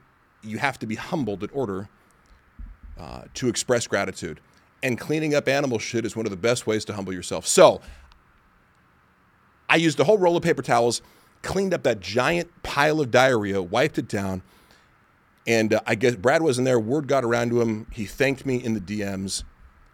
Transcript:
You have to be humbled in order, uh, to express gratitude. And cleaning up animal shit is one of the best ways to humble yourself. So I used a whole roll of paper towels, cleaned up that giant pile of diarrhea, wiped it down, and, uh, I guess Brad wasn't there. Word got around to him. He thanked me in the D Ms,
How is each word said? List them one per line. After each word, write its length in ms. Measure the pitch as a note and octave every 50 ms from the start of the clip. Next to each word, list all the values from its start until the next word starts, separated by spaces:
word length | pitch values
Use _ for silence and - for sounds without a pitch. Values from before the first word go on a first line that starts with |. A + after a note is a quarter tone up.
| _ _ _ _ _ _ _ _
You 160 | - A2 G#2+ -
have 200 | C#3+ C#3 B2 -
to 80 | B2+
be 80 | G#2+ G#2+
humbled 480 | G2+ - - F#3 E3 B2+ G#2 G2+ F2
in 80 | G#2 -
order, 380 | - C#3 B2+ G2+ F#2+ F#2+ G2+ - _ _ _ _ _ _ _ _ - _ _ _ _ - - - - - - - -
uh, 260 | - E2+ C2 A#1+ B1 - - -
to 140 | - C3 B2
express 400 | G2+ - - - B2 A#2 - -
gratitude. 520 | A2+ G2 G2 F#2+ F2+ - G2+ E2+ D2+ - _ _ _ _ _ _ _ _
And 160 | - C3 A#2 A2
cleaning 360 | - - D3+ D#3+ D#3 D3+ D3
up 140 | C#3+ - C3+
animal 320 | C3+ C#3+ D3 C3+ A#2 G#2+
shit 240 | - - - A2+ A2+
is 100 | G#2 -
one 120 | A2+ A2+
of 40 | A2
the 60 | G2
best 320 | F2 F#2 A#2 B2 A#2+ - A#2
ways 160 | A2 G#2+ -
to 60 | -
humble 200 | G#2 G2+ G2 F#2+
yourself. 360 | F#2+ F2+ F2 - G2 E2 - -
So 320 | - F#3+ E3+ C3+ G2+ - - - - - - - _ _ _ _ _ _ _ _ _ _ _ _ _ _ _ _ _ _ _ _ _ _ _ _ _ _ _ _ _ _ _ -
I 80 | D3
used 220 | E3 E3 D#3+ C#3 D3
a 60 | C3+
whole 140 | E3+ A3 G#3
roll 180 | F3+ F3 E3+
of 60 | E3+
paper 200 | - E3+ D3+ C#3
towels, 400 | C3 - B2+ A#2+ A#2+ A#2+ A2+ - - - _ _ _ _ _ _
cleaned 320 | - - - F#3+ G3 F#3+ F3
up 80 | D#3
that 160 | - C3 A#2 G#2
giant 640 | F#2 G2+ G2+ A#2+ B2+ D3+ E3+ F3 E3+ - _ _
pile 380 | - - - D3+ D3 D#3 D3+ D#3
of 100 | D3 A#2+
diarrhea, 500 | A2 A#2+ C3 C3+ B2+ A2 G#2 G2 G2 G2
wiped 360 | F2+ F2 G2+ A#2 C#3+ D3+ - -
it 100 | B2+ -
down, 340 | - G2+ G2 F#2+ F#2+ F#2 - _ _ _ _ _ - _ _ _ _ _ _ _ _ _ _ _ _ _ _
and, 280 | A#2 A#2 A2+ A2 G#2+ A2
uh, 60 | G#2+ -
I 80 | - A#2
guess 200 | G#2 A2 B2 A#2+
Brad 280 | F#2+ F2+ B2 D3+ E3
wasn't 240 | D#3+ D#3 A#2+ B2 B2+
there. 120 | C3 B2+ A#2
Word 300 | G#2+ G#2+ C3+ D#3+ D3 C3
got 160 | C#3 C3+ B2
around 260 | A2+ A#2 A#2+ A#2+ A#2+
to 100 | A#2+ A#2+
him. 260 | A#2 A2+ A2 A2 A2+ -
He 140 | - - G#2
thanked 400 | - - - A2 C#3 C3+ C3 -
me 160 | C3+ B2+ B2
in 120 | B2+ A#2+ A2
the 60 | G#2+
D 220 | F2+ F2 G#2 G#2+
Ms, 400 | G2+ G2 G2 F#2+ G2 F#2+ - - - - - _ - - _ _ _ _